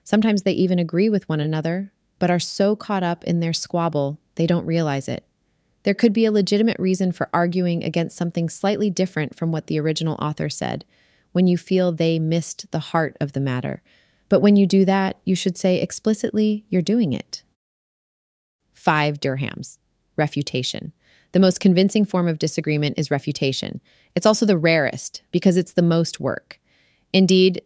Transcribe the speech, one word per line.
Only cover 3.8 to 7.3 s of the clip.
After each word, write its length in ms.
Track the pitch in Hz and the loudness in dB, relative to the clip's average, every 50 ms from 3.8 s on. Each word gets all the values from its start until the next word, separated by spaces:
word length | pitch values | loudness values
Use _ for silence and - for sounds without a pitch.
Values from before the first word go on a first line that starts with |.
| 165 170 156 147 139 139 147 - _ _ - | -2 0 0 -2 -2 -2 -4 -8 _ _ -4
they 100 | - 165 | -2 0
don't 220 | 165 175 165 - - | 0 0 0 -2 -2
realize 400 | 165 170 165 151 139 139 135 - | -2 -2 0 -2 -2 -4 -4 -6
it. 160 | 123 - - _ _ _ _ _ _ _ _ _ _ _ - | -8 -8 -10 _ _ _ _ _ _ _ _ _ _ _ -2
There 120 | 202 196 | -2 0
could 180 | 196 - 233 196 | 2 2 2 2
be 120 | 226 226 | 2 2
a 60 | 220 | 2
legitimate 460 | 214 208 190 - 208 202 220 226 - - | 2 2 2 2 2 2 2 2 0 0
reason 320 | 185 190 185 180 196 180 | 0 0 0 0 0 -2
for 180 | 175 - - - | -2 -2 -4 -2